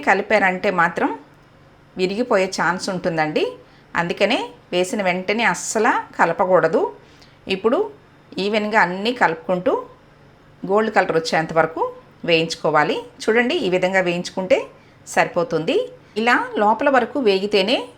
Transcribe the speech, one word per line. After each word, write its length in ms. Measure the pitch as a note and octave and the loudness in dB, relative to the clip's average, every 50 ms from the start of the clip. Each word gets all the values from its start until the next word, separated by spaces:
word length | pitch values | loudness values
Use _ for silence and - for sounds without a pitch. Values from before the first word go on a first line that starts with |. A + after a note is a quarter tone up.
| D4 | 2
కలిపారంటే 640 | - G#3+ F#3+ G3 - A3 G#3 F#3+ F#3 F#3 F#3 F#3 G#3 | 2 2 2 2 2 2 2 2 2 0 0 -2 -2
మాత్రం 480 | F#3 F3+ E3 F3 F3 - A3 D#4 A4 A4 - - - - _ _ _ - - - _ _ _ _ - | 0 2 0 0 0 -2 -2 -4 -4 -6 -12 -20 -20 -20 _ _ _ -20 -20 -20 _ _ _ _ -6
విరిగిపోయే 500 | - F#3 F#3 G3 G#3 B3 B3 A#3+ G3 F#3 F#3 F#3+ | -4 -2 -2 0 -2 -2 2 2 2 2 0 -2
ఛాన్స్ 320 | - F3+ D#3+ F3 F#3 - - F#3+ | -2 0 0 0 -2 -4 -4 -4
ఉంటుందండి. 580 | F3 - F#3 E3+ D#3+ D#3 D3+ D#3 A#3+ F#4 B4 B4+ - - - - - - _ - | -2 -2 -2 0 0 -2 0 0 -2 -2 -4 -6 -10 -18 -20 -20 -20 -18 _ -4
అందుకనే 540 | - E3+ F3 F#3 - G#3 G3 A#3+ E4+ A4+ B4 - - - - - | -4 -4 -2 -2 0 0 0 0 0 -4 -6 -10 -16 -12 -4 -2
వేసిన 300 | F3+ F3+ F3+ - G#3+ G3 | -2 -2 0 -2 -2 0
వెంటనే 420 | F#3 F3 F#3 F3+ F#3 G#3 A3+ A#3 G3+ F3 | 0 -2 -2 -2 -4 -2 0 0 0 0
అస్సలు 400 | - - - - A3+ G#3+ B3 D#4+ A4+ A4+ - - - | -2 -4 -4 -2 0 2 2 0 0 -2 -6 -2 0
కలపకూడదు. 760 | A3 E3 E3 - G3+ F#3 F#3 F3 D#3+ D#3+ E3 B3 F#4+ A#4+ - - - - - - - - - _ - - F#3+ | 0 0 2 0 2 4 4 4 4 4 2 2 0 -2 -6 -8 -20 -20 -20 -20 -20 -20 -20 _ -8 -6 -4
ఇప్పుడు 360 | F#3 - A3 B3 E4+ G#4+ G#4+ - - - - _ _ _ - - - | -2 0 0 0 0 -2 -4 -8 -16 -20 -20 _ _ _ -14 -6 -4
ఈవెన్గా 420 | F#3 G3+ G#3+ A3 G#3 G#3+ G#3+ A3 | -2 0 0 -2 -2 0 2 2
అన్నీ 320 | F#3 E3+ F3 F#3+ G3+ A3+ C4+ | 2 2 0 -4 -4 -4 -2
కలుపుకుంటూ 720 | - G3+ E3 E3 D#3+ - - F#3 F3+ F3 C4+ F4 B4 B4 - - - _ - - _ - - _ _ _ - - - - | 0 0 0 0 -2 -4 -4 -2 0 0 0 -2 -2 -4 -8 -16 -20 _ -20 -20 _ -20 -20 _ _ _ -20 -20 -12 -4
గోల్డ్ 280 | F3 F#3+ G#3+ A3 A3 A3 | 0 0 2 2 2 2
కలర్ 180 | G#3+ F#3 - - | 2 2 2 2
వచ్చేంత 400 | D#3+ D#3+ - - E3+ D#3+ D#3+ E3 | 0 0 0 0 0 0 0 2
వరకు 420 | E3 D#3+ D#3+ - E4 A4+ B4+ B4 - - - - - - | 0 0 0 0 -2 -4 -4 -4 -10 -20 -20 -20 -8 -2
వేయించుకోవాలి. 720 | - E3+ D#3+ D#3+ D#3+ - - - E3+ D3+ D3+ D3+ E3 C4 A#4+ A#4 - - - - | 2 2 2 2 0 -4 -4 -2 0 2 2 2 2 0 -4 -6 -10 -14 -8 -2
చూడండి, 320 | - A3 A#3+ A#3+ A#3+ D#4+ | 0 2 2 2 2 0
ఈ 140 | F4+ C4 F#3 F3 | -2 0 0 0
విధంగా 240 | F#3 F3+ F3+ F#3+ F#3+ | 0 0 2 2 2
వేయించుకుంటే 680 | F3+ F3 E3+ F3 F3 - - - F#3 F3+ C4+ F#4+ C5 - - - - - - - - | 0 0 -2 -4 -4 -8 -8 -6 0 0 0 0 0 -4 -16 -20 -20 -20 -20 -20 -14
సరిపోతుంది. 880 | - - G3 E3+ D#3+ - F3 E3+ E3+ E3+ D#3 D#3 F3 C#4+ G#4 B4+ B4 - - - - - | -6 0 0 0 0 0 -2 -2 0 -2 -2 -2 0 0 -2 -2 -4 -10 -18 -20 -12 -6
ఇలా 320 | G#3 A3+ A#3+ B3 C#4+ A4+ B4+ A#4+ | -2 0 2 2 2 0 -2 -2
లోపల 340 | D4 G#3 G#3 A3+ A3+ C#4+ D4 | 0 2 2 2 2 2 2
వరకు 300 | C4+ C4 A#3+ A3 - D4 | 2 2 0 0 -2 0
వేగితేనే 680 | C4 G#3 G3 F#3+ G3 G#3 G#3 G3+ F#3+ G3+ B3+ F#4 A#4+ B4 - | 2 2 2 2 0 0 0 2 2 2 0 -2 -4 -6 -16